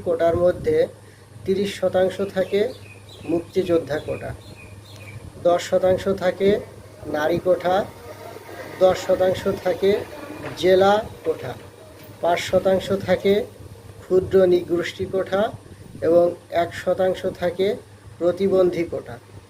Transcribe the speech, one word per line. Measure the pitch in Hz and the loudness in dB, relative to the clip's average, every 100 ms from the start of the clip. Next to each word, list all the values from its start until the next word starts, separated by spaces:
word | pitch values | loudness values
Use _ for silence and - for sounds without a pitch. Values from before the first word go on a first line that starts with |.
কোটার | 185 165 170 170 | -2 2 2 4
মধ্যে | 175 175 160 156 175 - - - - - | 2 2 0 2 0 -4 -20 -20 -20 -8
তিরিশ | - 190 196 - | -4 -2 -2 -2
শতাংশ | 185 185 185 185 196 | 0 2 2 0 -4
থাকে | 190 185 202 233 - - - - - | -2 -2 0 -2 -4 -18 -20 -20 -12
মুক্তিযোদ্ধা | - 170 - 190 175 165 156 151 | -4 -4 -2 -2 0 0 0 -6
কোটা, | - 131 139 - - - - - - - - - - - | -6 -8 -8 -12 -16 -20 -20 -20 -20 -20 -18 -18 -18 -4
দশ | 175 175 | 0 0
শতাংশ | - 185 185 185 196 196 | 0 0 2 2 0 -2
থাকে | 185 - 196 214 - - - - 151 | -2 0 2 2 -2 -16 -20 -16 -8
নারী | 151 156 170 | -2 0 0
কোঠা, | 185 170 175 185 220 - - - - - - - - - | 2 2 2 0 -2 -8 -18 -16 -16 -18 -16 -16 -14 2
দশ | 185 180 - | 4 4 0
শতাংশ | 180 185 180 - - | 2 2 0 -2 -2
থাকে | 185 170 196 214 - - - - - - | -2 0 2 2 -2 -12 -14 -12 -12 0
জেলা | 185 185 196 208 226 - | 4 6 6 4 0 -6
কোঠা, | 165 156 127 117 - - - - - - | -6 -4 -8 -12 -16 -20 -20 -20 -20 -4
পাঁচ | 165 175 | 0 0
শতাংশ | - 185 190 190 - 196 190 | 2 2 2 2 0 -2 0
থাকে | 180 196 202 247 - - - - - | 2 2 2 0 -10 -20 -20 -20 -18
ক্ষুদ্র | - 185 - 190 185 | 0 0 4 4 6
নিগোষ্ঠী | 175 151 175 165 - | 4 2 -2 -2 -6
কোঠা | 185 190 170 190 226 - - - - - | -6 -4 -2 0 0 -4 -16 -20 -18 -4
এবং | 156 170 175 175 - | 2 4 4 0 -4
এক | 165 170 | -2 -2
শতাংশ | - - 180 185 180 190 180 | -2 -2 0 0 0 -4 -4
থাকে | 175 175 196 240 - - - - | -4 0 0 -2 -8 -20 -20 -2
প্রতিবন্ধী | 170 175 196 185 180 165 | -2 2 2 4 4 0
কোটা। | 170 139 - 120 - - | -4 -6 -10 -16 -18 -20